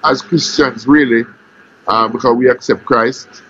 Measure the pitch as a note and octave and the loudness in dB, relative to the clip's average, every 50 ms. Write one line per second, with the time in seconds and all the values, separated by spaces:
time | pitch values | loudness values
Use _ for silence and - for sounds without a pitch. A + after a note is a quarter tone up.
0 | - D3+ C#3+ C3 - - F3 D#3+ - - - - D3 C3 A#2+ A2+ G#2+ B2+ C#3+ D3+ | 0 0 -2 -2 -4 -2 -2 -2 -2 -2 0 0 0 0 -2 -6 -2 0 2 2
1 | C#3+ B2+ A#2 A2+ A#2 - - _ _ _ _ _ - _ _ _ _ - G2+ A2+ | 2 2 0 0 -2 -4 -12 _ _ _ _ _ -20 _ _ _ _ -2 0 0
2 | A2+ G#2+ A2+ A#2 - C3 A#2+ B2 C3 B2+ B2 B2 - - - - - - C3 A#2 | 0 0 -2 -2 0 0 2 4 4 2 2 2 0 -2 -2 -2 0 0 0 0
3 | A2+ A#2+ C3 - - - - - - - | 2 0 -2 -6 -14 -20 -20 -20 -20 -20